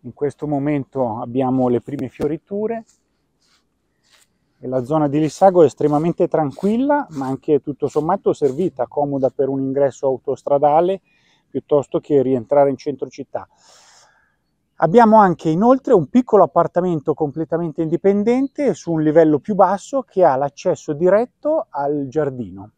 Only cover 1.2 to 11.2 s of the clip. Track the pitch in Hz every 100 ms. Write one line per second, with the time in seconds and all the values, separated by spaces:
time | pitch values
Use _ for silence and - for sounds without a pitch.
1.2 | 123 120 135 131 127 117 - 139 131 -
2.2 | 120 156 _ 202 214 226 226 _ _ _
3.2 | _ _ _ _ _ _ _ _ _ _
4.2 | _ _ _ _ 131 131 123 156 151 143
5.2 | 156 - 190 180 165 - 147 147 165 160
6.2 | 170 156 151 127 196 226 277 294 269 156
7.2 | 131 135 - 147 - 139 143 156 156 196
8.2 | - 165 143 131 180 - 120 - 143 139
9.2 | 131 - 135 135 135 135 139 - 139 127
10.2 | - 131 - 143 147 151 175 190 _ _